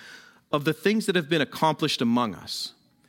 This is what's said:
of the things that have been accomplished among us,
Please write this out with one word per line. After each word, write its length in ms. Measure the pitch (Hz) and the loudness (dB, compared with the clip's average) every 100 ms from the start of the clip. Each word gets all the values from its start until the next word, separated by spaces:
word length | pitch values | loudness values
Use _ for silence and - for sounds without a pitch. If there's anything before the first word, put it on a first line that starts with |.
| - - - _ _ | -20 -20 -20 _ _
of 120 | 147 | 0
the 80 | 151 | 0
things 340 | 156 196 214 196 | 0 0 2 2
that 80 | |
have 140 | 185 143 | 0 2
been 120 | 165 | 0
accomplished 640 | 131 - 160 151 151 - | 0 0 0 2 0 0
among 320 | 117 120 117 | 2 2 0
us, 380 | 82 - - - - _ _ | -4 -10 -10 -12 -14 _ _